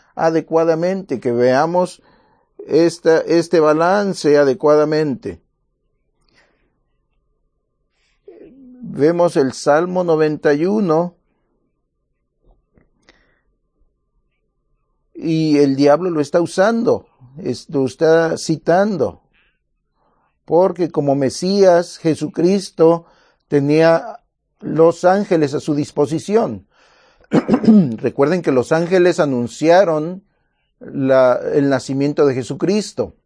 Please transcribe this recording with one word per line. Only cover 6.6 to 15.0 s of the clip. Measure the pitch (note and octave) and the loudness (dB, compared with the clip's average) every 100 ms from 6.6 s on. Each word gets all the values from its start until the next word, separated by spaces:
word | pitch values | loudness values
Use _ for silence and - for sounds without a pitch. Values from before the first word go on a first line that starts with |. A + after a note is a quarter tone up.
| _ _ _ _ _ _ _ _ _ _ _ _ _ _ _ _ - E4+ - C4+ B3+ B3 | _ _ _ _ _ _ _ _ _ _ _ _ _ _ _ _ -20 -20 -20 -20 -20 -18
Vemos | B3 - D3 E3+ F3 E3 | -12 -2 0 2 0 0
el | C3 | -2
Salmo | - D3 D3 F3+ F3+ | -2 0 0 0 -2
noventa | F3 D#3 D#3 D3+ D3+ | -2 0 -2 -2 -2
y | D3 F3 | 0 -2
uno, | G#3+ F#3+ D#3 F3 - _ _ _ _ _ _ _ C6+ C6+ _ C6+ _ _ _ _ _ _ _ _ _ _ _ _ _ C6+ C6+ C6+ C6 C6+ C6+ _ _ _ _ _ _ _ _ | -2 0 0 -2 -8 _ _ _ _ _ _ _ _ _ _ _ _ _ _ _ _ _ _ _ _ _ _ _ _ _ _ _ _ _ _ _ _ _ _ _ _ _ _